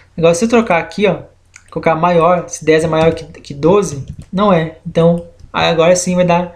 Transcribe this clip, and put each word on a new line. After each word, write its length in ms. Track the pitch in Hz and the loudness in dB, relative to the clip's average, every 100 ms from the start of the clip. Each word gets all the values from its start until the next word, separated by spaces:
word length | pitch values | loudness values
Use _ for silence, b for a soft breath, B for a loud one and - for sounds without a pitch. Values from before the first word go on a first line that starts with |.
| B - | B -2
Agora 160 | 165 | 0
se 100 | 170 | 2
eu 60 | 226 | 2
trocar 300 | 233 226 170 | 0 2 -2
aqui, 280 | 151 - 202 | -4 -2 -2
ó, 140 | - - _ _ - _ | -2 -8 _ _ -20 _
colocar 240 | 160 165 160 | -4 -2 0
maior, 540 | 175 170 165 175 170 | 2 2 2 0 -4
se 160 | - 156 | -6 0
dez 180 | 156 | 0
é 40 | 160 | 2
maior 260 | 160 165 | 0 0
que, 100 | 165 | 0
que 300 | - - - | -8 -18 -16
doze, 520 | 143 156 202 180 139 - - - | -2 2 2 0 -8 -12 -16 -8
não 180 | 190 208 | -2 2
é. 280 | 170 160 - 170 | 2 -2 -8 -6
Então 420 | 165 170 170 - - - | 0 2 0 -4 -20 -10
aí 160 | 170 165 | -4 -2
agora 260 | 165 165 180 | 2 2 2
sim 180 | 180 | 0
vai 120 | 180 175 | 0 2
dar 280 | 170 175 | 0 -2